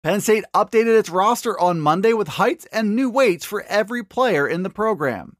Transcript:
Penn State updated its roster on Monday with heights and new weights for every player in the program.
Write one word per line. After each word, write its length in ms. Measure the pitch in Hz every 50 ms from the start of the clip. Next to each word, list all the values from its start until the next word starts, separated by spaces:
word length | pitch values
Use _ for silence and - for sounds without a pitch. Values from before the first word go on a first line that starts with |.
| -
Penn 160 | 156 190 -
State 260 | 254 - 214 220 - -
updated 460 | - 185 214 196 - 220 226 226 226
its 140 | 220 202 170
roster 480 | 165 185 196 220 240 - - 233 190 -
on 200 | 175 180 175 165
Monday 340 | 151 147 156 185 196 226 233
with 140 | 220 202
heights 380 | - - - 196 240 339 - - -
and 240 | - 220 220 208 208
new 120 | 240 269
weights 380 | 254 214 269 269 220 175 147 -
for 160 | - 208 202 -
every 360 | - 190 208 214 202 240 240 214
player 440 | _ - 247 262 240 185 143 143
in 160 | - 156 175 185
the 60 | 190
program. 680 | - - 214 220 214 147 151 135 113 92 71 - _